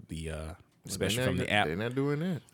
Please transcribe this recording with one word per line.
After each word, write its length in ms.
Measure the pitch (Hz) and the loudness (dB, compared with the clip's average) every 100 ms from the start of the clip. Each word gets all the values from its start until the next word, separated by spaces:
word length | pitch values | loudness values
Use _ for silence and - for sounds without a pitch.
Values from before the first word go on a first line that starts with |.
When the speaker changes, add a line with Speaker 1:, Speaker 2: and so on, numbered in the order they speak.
| - | -6
Speaker 1:
the, 240 | 80 80 | -8 -6
uh, 40 | 78 | -6
Speaker 2:
Well, 180 | 78 - - _ - | -8 -10 -16 _ -10
Speaker 1:
special 340 | 98 92 113 | -2 2 2
Speaker 2:
they 40 | 127 | 2
Speaker 1:
from 100 | 90 | 2
Speaker 2:
not, 80 | 123 | 2
Speaker 1:
the 40 | |
app. 140 | 104 92 | 2 2
Speaker 2:
they 80 | 85 | 0
not 180 | 113 131 | 0 0
doing 240 | 139 147 | 0 0
that. 220 | 175 165 - | 0 -4 -4